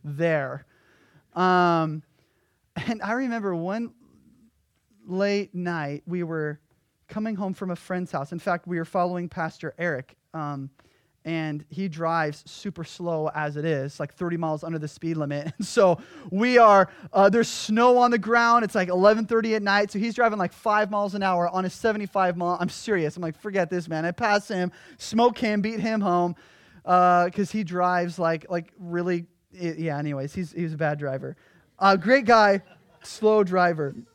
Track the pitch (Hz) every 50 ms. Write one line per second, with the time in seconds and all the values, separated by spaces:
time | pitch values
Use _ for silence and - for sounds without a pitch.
0 | - 147 143 139 170 170 160 151 139 127 131 139 _ _ _ _ _ _ _ _
1 | _ _ _ _ _ _ _ 170 185 185 180 180 175 175 170 165 160 156 151 156
2 | - _ _ _ _ _ _ _ _ _ _ _ _ _ _ - - - 233 214
3 | - 196 226 247 269 247 233 233 202 196 180 170 165 180 196 226 233 233 _ _
4 | _ _ _ _ _ _ _ _ _ _ _ _ _ _ _ _ _ _ _ _
5 | _ - 180 185 196 202 202 202 202 - - 180 175 175 170 165 151 143 143 147
6 | _ - 175 180 175 160 165 160 151 151 151 147 _ _ _ _ _ _ _ _
7 | _ _ - 214 214 226 220 185 208 190 190 - 202 185 175 165 - - 185 180
8 | 180 - - 151 139 143 180 160 - 208 175 170 _ 170 180 165 165 - - 190
9 | 175 180 180 175 175 165 - 185 160 160 - - - 156 - - 170 175 151 127
10 | 139 _ _ _ _ _ - 165 151 147 143 139 135 135 _ _ _ _ _ _
11 | _ _ _ _ _ 160 165 160 160 156 147 151 151 _ - 160 190 196 151 160
12 | 165 165 165 165 156 151 147 - _ - - - - 202 - - 165 - - -
13 | 175 170 165 156 156 156 - 156 151 151 147 147 147 165 156 139 135 143 - -
14 | 156 139 _ _ 180 175 170 165 170 160 156 151 170 165 165 160 151 147 - -
15 | - 165 165 156 151 143 143 143 143 - - _ 202 - - 233 202 185 175 -
16 | - - - - - 185 180 190 226 247 247 240 233 214 202 196 185 - - -
17 | - 175 - 185 196 202 196 233 233 - - - - - 214 226 240 254 247 247
18 | 247 240 240 226 185 208 233 240 233 233 233 240 226 190 - 220 185 180 180 180
19 | 190 208 214 220 226 - 233 226 220 226 220 220 202 202 196 202 208 202 - 202
20 | 214 233 214 - 240 226 214 208 180 175 - - - 226 208 214 214 196 214 208
21 | 202 202 185 208 190 190 185 175 175 175 180 185 185 185 - - - 226 214 214
22 | 208 190 _ 196 185 180 175 175 175 175 180 170 175 175 - - - 226 214 185
23 | 160 147 - 180 180 165 156 _ - 214 196 196 175 156 185 180 160 165 165 156
24 | 160 170 180 - 240 214 208 202 196 - 220 185 180 185 - - - - - _
25 | - - - 220 233 240 226 - 254 220 214 208 190 220 226 214 - 226 220 214
26 | 202 190 175 175 175 175 170 _ - _ _ _ _ _ _ 175 _ 185 180 180
27 | 180 180 180 175 175 180 180 - 202 - - 220 208 160 175 180 180 180 180 175
28 | 175 175 165 - 175 165 165 165 160 - 180 175 165 _ _ - 185 170 170 175
29 | 175 180 180 175 170 _ _ _ _ _ _ 185 175 170 160 151 165 160 143 143
30 | 147 151 143 135 135 147 - 190 180 151 - - 175 160 160 147 160 147 151 147
31 | 147 139 131 135 139 135 - _ _ _ _ _ _ _ _ - 190 196 196 196
32 | 160 202 254 277 247 202 240 226 214 202 196 196 - _ - _ _ _ _ _
33 | - - - - 214 214 214 214 202 175 180 185 180 175 165 156 151 139 - -
34 | - _